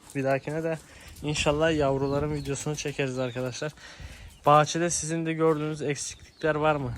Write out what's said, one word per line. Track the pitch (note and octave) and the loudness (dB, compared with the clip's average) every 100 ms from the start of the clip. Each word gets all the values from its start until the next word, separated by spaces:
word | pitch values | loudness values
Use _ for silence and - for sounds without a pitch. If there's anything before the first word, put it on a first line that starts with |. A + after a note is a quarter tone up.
| - | -10
Bir | C#3 | -4
dahakine | C3+ C3+ D3 D#3 | 0 0 -2 -6
de | E3 D#3+ - - - - | -4 -6 -10 -20 -20 -10
inşallah | D3 D3+ D#3 D3 D#3+ D#3 | -6 0 2 4 4 4
yavruların | C#3 C3+ C#3 C#3+ D3+ | 2 2 0 0 0
videosunu | D3+ C#3 C#3 D3+ D3 | -4 -4 -4 -4 -4
çekeriz | D3+ C#3 C3+ B2+ | -4 -4 -4 -2
arkadaşlar. | B2+ B2 B2+ B2 D3+ - - - - - - - - | -4 -4 -6 -6 -8 -10 -18 -16 -16 -16 -20 -2 6
Bahçede | D3 D3+ E3 F3 | 8 6 2 0
sizin | D#3 D3+ E3 D#3+ | -2 -4 -4 -2
de | |
gördüğünüz | D#3+ D#3+ D3+ D3+ D#3 | 2 2 2 0 -4
eksiklikler | C#3+ C#3 - - - - D#3+ | -4 -4 -6 -12 -18 -6 -2
var | D3+ D#3 D3 | 2 2 2
mı? | B2+ | -2